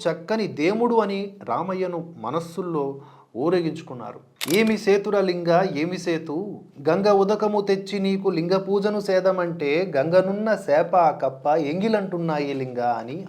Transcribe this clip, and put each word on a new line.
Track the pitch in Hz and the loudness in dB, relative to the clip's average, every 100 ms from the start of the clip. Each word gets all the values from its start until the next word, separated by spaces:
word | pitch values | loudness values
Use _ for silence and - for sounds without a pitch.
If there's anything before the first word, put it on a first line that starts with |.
| 170 | -4
చక్కని | 165 - 220 185 | -4 -4 -2 -2
దేముడు | 131 160 220 240 226 | 0 0 2 2 2
అని | 202 196 196 - | 0 -2 -6 -10
రామయ్యను | - 117 180 185 180 170 170 113 | -6 -4 -4 -4 -4 -6 -10 -10
మనస్సుల్లో | 110 156 165 - 180 156 139 135 - - _ 110 | -4 -4 -6 -8 -4 -2 -2 -6 -14 -20 _ -4
ఊరేగించుకున్నారు. | 156 180 160 - - 127 110 - _ - - | 0 0 0 -6 -12 -14 -14 -16 _ -10 0
"ఏమి | 185 220 214 | 2 2 2
సేతుర | 196 202 208 202 | 2 2 2 0
లింగ, | 190 175 170 170 190 143 | 0 0 2 2 2 -2
ఏమి | 165 180 | -4 -4
సేతు, | 175 160 165 151 202 160 - - 139 | -4 -4 -4 -6 -6 -10 -16 -4 0
గంగ | 180 202 | 2 4
ఉదకము | 202 190 214 214 208 | 4 4 2 2 0
తెచ్చి | 202 196 190 202 | 0 0 0 -2
నీకు | 190 190 196 | 0 0 0
లింగ | 170 170 190 | 0 2 0
పూజను | 190 202 208 208 | 2 0 0 -2
సేదమంటే | 202 185 185 185 170 170 143 156 190 143 | 2 2 4 2 -2 -2 0 0 2 0
గంగనున్న | 156 185 185 202 220 208 | 4 4 4 0 0 -2
శాప | - 147 170 185 156 139 | 2 2 4 6 4 2
కప్ప | 135 135 147 | -2 -2 0
ఎంగిలంటున్నాయి | 160 143 175 220 214 190 175 165 151 143 | 0 0 -2 0 0 -2 -4 -2 -2 -2
లింగ" | 139 127 123 | -4 -4 -2
అని | 120 113 113 156 | -2 -2 -4 -10